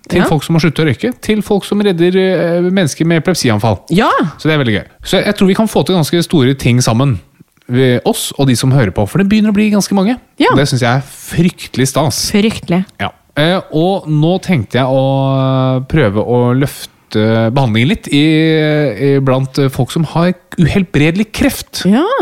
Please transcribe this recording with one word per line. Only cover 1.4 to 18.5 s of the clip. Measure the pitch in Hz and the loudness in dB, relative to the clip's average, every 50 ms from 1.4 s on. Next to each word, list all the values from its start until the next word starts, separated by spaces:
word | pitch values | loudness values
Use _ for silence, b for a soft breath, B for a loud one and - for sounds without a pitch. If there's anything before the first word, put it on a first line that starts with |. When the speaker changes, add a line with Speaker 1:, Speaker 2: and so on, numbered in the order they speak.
Speaker 1:
folk | - - 214 190 - | 0 -2 -2 -2 -2
som | - 208 202 | -2 -2 -2
redder, | 208 202 180 160 170 180 180 | 0 0 0 2 2 2 2
eh, | 190 190 190 185 156 170 165 170 175 | 2 2 2 0 0 0 0 0 0
mennesker | 175 180 190 196 180 131 - - 160 | 0 0 0 0 0 0 -2 -2 0
med | 170 170 160 - | 0 0 0 0
epilepsianfall. | 190 175 - - 120 107 104 107 113 101 - - - | 0 -2 0 0 0 0 0 0 0 -2 -2 -4 -2
Speaker 2:
Ja. | 160 190 247 330 494 539 254 151 - | 0 0 2 2 2 0 -2 -2 -4
Speaker 1:
Så | - - 151 | -4 -2 -2
det | 156 | 0
er | 151 135 | 0 0
veldig | 117 104 90 | 0 -2 -4
gøy. | - - _ - - | -4 -8 _ -16 -6
Så | - - 120 110 | -2 -2 0 0
jeg | - - | 0 0
tror | - 202 | 0 2
vi | 185 196 | 2 2
kan | - 220 | 2 0
få | 208 - 196 147 | 0 0 -2 0
til | - 190 | 0 0
ganske | 180 147 - - 175 165 | 0 0 0 0 -2 0
store | - - 151 123 131 139 | 0 2 2 2 2 0
ting | 135 - 127 120 123 | 0 0 0 2 2
sammen, | - 123 113 117 139 143 110 87 - _ _ _ - _ _ _ _ - | 2 2 2 2 2 0 0 -4 -6 _ _ _ -20 _ _ _ _ -4
ved | 123 123 135 127 123 120 - | 0 2 2 2 2 2 0
oss | - - - - - - - | -2 -2 -2 -4 -8 -4 0
og | 139 | 0
de | 135 120 | 2 2
som | - - 131 | 2 2 2
hører | 127 143 117 95 | 2 2 2 0
på, | - 113 104 | 0 -2 -2
for | 101 - 156 | -2 0 0
det | 202 196 | 0 2
begynner | 214 214 208 220 | 2 2 2 2
å | 202 | 2
bli | 202 214 214 | 2 2 2
ganske | 208 202 185 - 202 | 2 0 0 0 0
mange. | 196 185 214 254 233 - _ _ - | 0 0 0 -2 -4 -8 _ _ 0
Speaker 2:
Ja. | - 466 494 | 0 2 2
Speaker 1:
Det | - 147 | 2 2
synes | 143 135 120 | 0 0 0
jeg | 123 117 | 0 2
er | 123 135 131 | 0 0 -2
fryktelig | - - - - - - - 175 180 - - - - - 110 131 | -6 -14 -20 -14 -6 -2 0 0 0 0 -4 -14 -8 -4 -2 -2
stas. | 131 - 135 156 135 - - - - | 0 0 -2 -2 -2 -2 -4 -4 -2
Speaker 2:
Fryktelig. | - 202 202 226 - - - - 170 185 190 - - - | 0 0 0 0 -2 -4 -4 -2 -2 -2 -2 -4 -8 -10
Speaker 1:
Ja. | 98 - - _ _ _ - | -10 -10 -10 _ _ _ -4
Eh, | 143 151 165 185 185 - - | -2 0 0 0 -2 -4 -4
og | - 156 165 185 196 175 151 | -2 0 0 0 0 -2 -2
nå | 156 156 147 151 165 185 180 | -2 0 2 2 2 0 0
tenkte | - - 185 131 101 - - | -2 -2 -2 -2 -2 -2 -2
jeg | 123 135 | -2 0
å, | 127 131 135 135 135 135 135 135 135 135 135 131 131 131 131 131 131 131 | 0 0 0 2 2 0 0 0 0 0 0 0 0 0 0 0 0 0
eh, | 127 131 | -2 -4
prøve | - - 160 135 101 95 107 101 | -2 0 0 2 2 0 -2 -2
å | 101 120 123 120 120 123 131 | 0 0 0 2 2 2 0
løfte | 143 135 - - - - _ _ _ - - 107 107 110 113 113 113 110 120 | 0 -2 -4 -10 -18 -20 _ _ _ -6 -2 0 0 2 2 2 0 0 0
behandlingen | 143 135 113 107 110 120 156 | 0 0 0 0 0 0 0
litt | 220 - - | -2 -4 -4
i, | 180 147 143 151 160 156 156 160 160 | -2 0 0 2 2 2 2 2 2